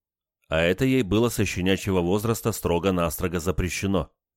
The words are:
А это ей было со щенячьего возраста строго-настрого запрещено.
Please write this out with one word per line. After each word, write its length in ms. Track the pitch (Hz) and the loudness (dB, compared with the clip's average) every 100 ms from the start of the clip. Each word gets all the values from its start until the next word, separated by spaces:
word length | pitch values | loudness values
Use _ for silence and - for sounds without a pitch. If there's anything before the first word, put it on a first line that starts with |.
| _ _ _ _ _ | _ _ _ _ _
А 120 | 80 | 0
это 260 | 85 95 131 | 2 2 2
ей 160 | 131 | 2
было 280 | 95 104 120 | 2 2 2
со 160 | 110 95 | 0 -2
щенячьего 560 | 92 90 95 107 92 | 0 0 0 2 0
возраста 500 | 87 104 110 110 113 | 2 0 0 -2 -4
строго-настрого 880 | - 85 85 92 90 85 - 90 87 | -4 0 0 2 0 0 -2 -4 -2
запрещено. 720 | 85 - 90 - 98 95 71 _ _ | -2 -2 -2 -2 -2 -2 -2 _ _